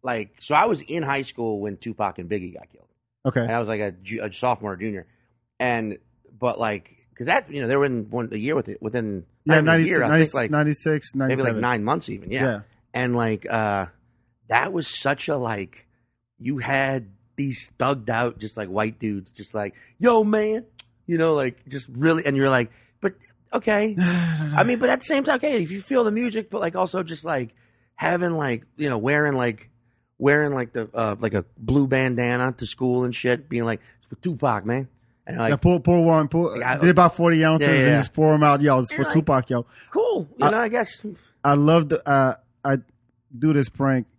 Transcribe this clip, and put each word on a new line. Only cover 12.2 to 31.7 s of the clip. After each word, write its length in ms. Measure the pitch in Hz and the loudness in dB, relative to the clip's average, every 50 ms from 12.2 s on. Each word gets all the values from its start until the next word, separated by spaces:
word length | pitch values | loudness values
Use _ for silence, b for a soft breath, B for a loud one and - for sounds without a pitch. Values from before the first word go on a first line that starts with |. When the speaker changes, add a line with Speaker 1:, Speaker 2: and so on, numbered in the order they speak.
| - - | -10 -8
Speaker 1:
yeah. 120 | 120 131 131 | -4 -2 -2
Speaker 2:
Yeah. 160 | 131 110 101 104 _ _ _ _ _ - | -2 -2 -4 -10 _ _ _ _ _ -6
Speaker 1:
And, 220 | 120 127 123 120 | -4 -2 0 0
like, 300 | 120 117 113 110 101 - - | 0 0 0 -2 -4 -4 -4
uh, 360 | - 113 107 104 101 98 92 87 _ _ _ _ _ _ _ _ _ _ _ _ | -2 -2 0 0 -2 -2 -4 -6 _ _ _ _ _ _ _ _ _ _ _ _
that 240 | 113 120 135 196 190 | 0 0 0 0 -4
was 140 | 175 151 | -6 -6
such 420 | - - - - 139 143 - - - | -6 -8 -4 -2 -2 -2 -2 -4 -4
a, 80 | 151 | -4
like, 500 | 135 123 113 110 101 95 87 _ - _ _ _ _ _ _ _ _ _ _ _ _ | -2 -2 -4 -4 -6 -8 -12 _ -20 _ _ _ _ _ _ _ _ _ _ _ _
you 180 | 117 123 147 | -8 -6 -6
had 520 | 135 117 131 139 135 135 135 135 131 113 98 98 _ _ _ _ | -6 -4 -2 -2 0 0 -2 -2 -4 -6 -10 -20 _ _ _ _
these 340 | - 139 135 127 - - - _ _ | -6 -6 -6 -6 -10 -14 -20 _ _
thugged 300 | 127 135 143 131 107 113 | -2 -2 -2 -2 -4 -4
out, 300 | 113 117 123 120 - - | -2 -2 -2 -2 -4 -8
just, 180 | 110 107 - | -14 -12 -10
like, 100 | 110 104 92 | -10 -10 -6
white 300 | 95 104 107 113 110 _ | -2 -2 -2 -4 -4 _
dudes, 300 | 117 107 104 98 92 _ | -6 -6 -4 -6 -10 _
just 220 | _ - 104 - - | _ -20 -20 -10 -8
like, 180 | 107 104 101 b b b b b _ | -8 -8 -8 b b b b b _
"Yo, 240 | 190 247 233 226 214 | 2 4 4 4 4
man," 420 | 208 214 214 214 214 214 226 226 _ _ - - _ _ _ _ | 2 2 0 0 0 -2 -4 -6 _ _ -20 -20 _ _ _ _
you 100 | - 170 | -4 0
know, 160 | 165 160 160 156 | 0 2 2 2
like, 300 | 147 135 127 - _ _ | 2 0 -2 -6 _ _
just 200 | 131 139 139 123 - | -12 -12 -12 -12 -10
really, 360 | 123 120 143 160 165 160 - | -6 0 2 2 2 2 0
and 100 | 147 139 | 0 2
you're 140 | 135 139 135 | 2 4 4
like, 220 | 131 123 120 110 b b b b b _ | 4 2 2 -2 b b b b b _
"But, 140 | - 196 - _ _ _ _ _ _ _ - | -6 -6 -6 _ _ _ _ _ _ _ -6
okay." 420 | 240 - 226 214 202 214 220 208 | -2 0 2 2 2 0 0 0
Speaker 2:
<sighs> 20 | 175 | 0
Speaker 1:
I 640 | 180 175 175 175 175 165 160 151 156 151 147 - 190 | 0 2 2 0 0 -2 -2 -4 -4 -2 2 2 2
mean, 140 | 240 247 226 | 2 2 0
but 100 | 254 247 | 2 0
at 100 | 254 254 | 0 0
the 60 | - | -2
same 180 | - 320 277 277 | -2 -2 0 0
time, 120 | 311 285 | 0 -2
okay, 240 | 254 - 302 277 226 175 | 0 0 0 0 0 -2
if 80 | 151 | -4
you 100 | 190 202 | -6 -12
feel 220 | 190 - 277 254 240 | -8 -2 0 0 0
the 80 | 214 | 0
music, 380 | 208 226 247 240 208 220 214 - | 0 -2 -4 -2 -4 -6 -8 -6
but, 100 | 196 190 | -6 -4
like, 140 | - 170 170 | -4 -4 -2
also 280 | 185 185 175 - 185 180 | -2 -4 -2 -2 -6 -6
just, 200 | 165 165 151 - | -6 -10 -10 -6
like, 320 | 165 156 131 123 117 _ _ _ _ _ _ _ _ _ | -4 -4 -4 -4 -8 _ _ _ _ _ _ _ _ _
having, 380 | - 160 160 175 175 175 175 165 | -4 -2 0 0 0 0 -2 -2
like, 280 | 160 147 131 120 110 - _ _ | -2 -2 -2 -4 -4 -6 _ _
you 140 | - 151 143 | -6 -4 -2
know, 80 | 127 | -2
wearing, 380 | 110 107 131 147 147 151 147 139 | -2 0 0 2 2 2 0 0
like, 340 | 131 123 120 107 - - _ _ _ _ _ _ _ _ _ _ _ | 0 0 -2 -2 -6 -14 _ _ _ _ _ _ _ _ _ _ _
wearing, 340 | - 139 147 147 151 147 139 | 2 4 4 4 2 0 -2
like, 200 | 131 123 113 _ | -4 -6 -6 _
the, 160 | 123 110 113 - | -8 -8 -6 -4
uh, 220 | 117 113 107 101 101 | -4 -2 -2 -2 -2
like, 140 | 117 110 104 | -4 -2 -2
a 120 | 101 85 _ _ | -2 -4 _ _
blue 300 | - 113 117 | -12 -4 0